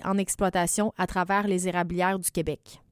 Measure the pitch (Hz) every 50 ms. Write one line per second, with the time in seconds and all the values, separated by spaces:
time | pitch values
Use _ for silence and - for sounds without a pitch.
0 | - 185 196 202 190 - - - 202 185 - 185 175 170 - - 208 220 - -
1 | 185 - - 190 180 180 196 202 208 208 190 180 180 185 175 180 175 170 175 175
2 | 180 185 196 190 175 - - 185 160 156 151 - - - - - _ _